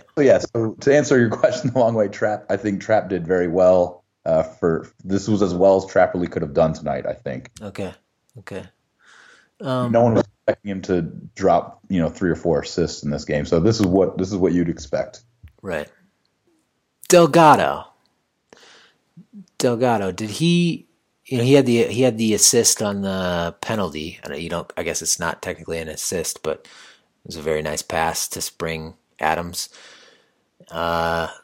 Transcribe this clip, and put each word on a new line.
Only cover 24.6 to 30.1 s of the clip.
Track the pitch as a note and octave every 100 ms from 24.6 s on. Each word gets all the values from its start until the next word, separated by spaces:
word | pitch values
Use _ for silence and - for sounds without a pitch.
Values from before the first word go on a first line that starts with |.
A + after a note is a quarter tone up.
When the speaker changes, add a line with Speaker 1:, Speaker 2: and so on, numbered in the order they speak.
| - -
Speaker 2:
I |
guess | E2 D#2
it's | E2 -
not | E2+ -
technically | - E2 E2 E2
an | D#2
assist, | D2+ - F2+ D#2 -
but | D#2 -
it | - - - _ _ _ -
was | E2
a |
very | D2+ D#2
nice | D2+ D#2
pass | - E2+ D#2+ E2 -
to | F2
Spring | - - E2 D#2+ D#2+ - _ -
Adams. | D#2 D#2+ F2 E2+ - - - - _